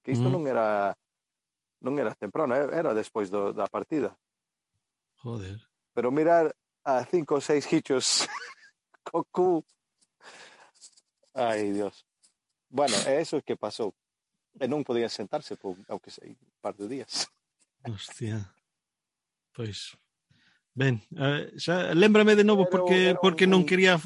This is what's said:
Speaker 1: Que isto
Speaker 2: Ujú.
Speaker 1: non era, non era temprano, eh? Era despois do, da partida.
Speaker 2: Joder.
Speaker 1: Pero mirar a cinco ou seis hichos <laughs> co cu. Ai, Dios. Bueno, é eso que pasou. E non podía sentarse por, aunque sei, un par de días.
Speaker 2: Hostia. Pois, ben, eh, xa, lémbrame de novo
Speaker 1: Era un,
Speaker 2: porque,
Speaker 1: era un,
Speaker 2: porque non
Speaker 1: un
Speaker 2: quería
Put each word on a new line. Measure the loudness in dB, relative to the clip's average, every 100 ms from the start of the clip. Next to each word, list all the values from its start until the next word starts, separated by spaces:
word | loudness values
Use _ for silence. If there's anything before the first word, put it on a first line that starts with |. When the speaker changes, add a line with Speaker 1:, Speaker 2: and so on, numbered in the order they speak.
Speaker 1:
Que | -4
isto | 0 0
Speaker 2:
Ujú. | 0
Speaker 1:
non | -2
era, | 0 0 0 -2 -4 _ _ _ _ _ _ _ _
non | -6 -2
era | -4 -6
temprano, | -6 -4 0 0
eh? | -2
Era | -2 -2
despois | -2 -4 -4 -4
do, | -2 -2
da | -4 -4
partida. | -6 -4 -4 -4 -8 _ _ _ _ _ _ _ _ _ _
Speaker 2:
Joder. | -12 -10 -12 -14 -18 _ _
Speaker 1:
Pero | -4 -2
mirar | 2 2 4 2 -4 _ _
a | -4 -2 -2
cinco | -4 0 -2
ou |
seis | 0 -2 0
hichos | 0 0 0 0 0 -2
<laughs> | -8 -14 -20 _ _ _ _ -8
co | -6 -4
cu. | 0 2 0 -4 _ _ _ _ _ -20 -20 -20 -20 -20 _ -20 _ _ _ _
Ai, | -4 -2 0 -2
Dios. | -2 -4 -8 _ _ _ _ _ _ _
Bueno, | -2 0 0 0
é | -2
eso | -2 -4
que | -4 -6
pasou. | -8 -6 -6 -8 _ _ _ _ _ -8
E | -4
non | -4
podía | -2 -2 -2
sentarse | -6 -8 -8 -8 -12
por, | -10 -12 -12
aunque | -14 -14
sei, | -20 -20 -20
un | _ _
par | -12 -10
de | -10
días. | -10 -8 -8 -8 _ _ _ _ _ -12
Speaker 2:
Hostia. | -12 -14 -10 -8 -8 -10 _ _ _ _ _ _ _ _ _ _ -12
Pois, | -12 -12 -16 -20 _ _ _ _ _ _ _ -2
ben, | 0 0 -6 -4
eh, | -2 -2 -6 -8
xa, | -2 -2 2
lémbrame | 4 6 6 6 6
de | 6
novo | 4 4
Speaker 1:
Era |
un, |
Speaker 2:
porque, | 2 4 4 4
Speaker 1:
era | 4
un, |
Speaker 2:
porque | 2 4 6
non | 6
Speaker 1:
un | 4
Speaker 2:
quería | 4 4 4